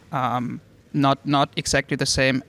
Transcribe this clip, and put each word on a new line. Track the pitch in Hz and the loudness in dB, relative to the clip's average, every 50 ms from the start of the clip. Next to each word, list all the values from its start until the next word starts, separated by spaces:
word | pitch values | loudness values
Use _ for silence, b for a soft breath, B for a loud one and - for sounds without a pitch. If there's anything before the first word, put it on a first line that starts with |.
| B B | B B
um, | 165 135 127 120 120 127 120 120 123 - - - - - _ _ - | -4 -4 -2 -2 -2 -4 -4 -6 -8 -10 -14 -18 -20 -20 _ _ -2
not, | 151 139 139 139 - - | 2 2 2 2 0 0
not | 147 147 139 143 - - | 0 2 2 2 0 -2
exactly | - - - - 160 139 - 147 | -6 -4 0 0 0 0 -2 -4
the | 131 139 | -4 -2
same | - - 143 131 131 135 - - | -2 0 2 2 2 2 0 -4